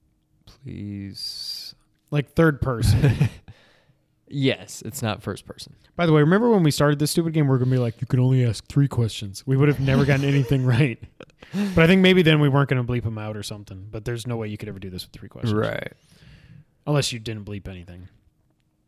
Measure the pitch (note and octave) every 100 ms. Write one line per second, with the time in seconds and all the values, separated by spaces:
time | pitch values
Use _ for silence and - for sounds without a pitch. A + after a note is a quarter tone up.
0 | _ _ _ _ - - C3 F2+ G2+ G2+
1 | G2 - - - - - - - _ _
2 | _ D3 - - E3 C#3 C3+ A#2 G#2+ C3
3 | C#3 - C3+ - - - _ _ _ _
4 | _ _ _ C#3+ C3+ G#2 - - - -
5 | A2 G#2 G#2+ - - - - - _ -
6 | E3 D#3 D3 G3 A#3+ G#3 D#3 - D3 C#3+
7 | D3+ - E3+ D#3+ C#3 C3 B2+ B2+ A#2+ -
8 | - B2+ B2+ C3 A#2+ G2+ - C#3+ C#3 -
9 | A2+ - G2+ F#2+ - C3+ D3 C3 C3+ C3+
10 | C#3 C#3 C#3 C#3 C3 C#3 B2+ A#2 C#3+ A2+
11 | - _ - _ - F#3+ G3+ F3 E3 F#3+
12 | F#3 F#3 D#3+ D3+ D3 C#3 C#3 C3 A#2+ B2
13 | A2+ A2 G#2+ G#2+ - G#2 G2+ F#2+ G#2 A2
14 | G#2+ A#2 A#2+ A#2 G#2+ G#2 G#2+ F#2+ F#2+ F2+
15 | - - G2 - A2+ G#2+ A2 - - -
16 | _ _ - - - - _ _ D3 D3
17 | - A#2+ A2+ G#2+ G2+ G2+ G2 F#2 F2 F2+
18 | F#2 _ _ _ _ _ _ _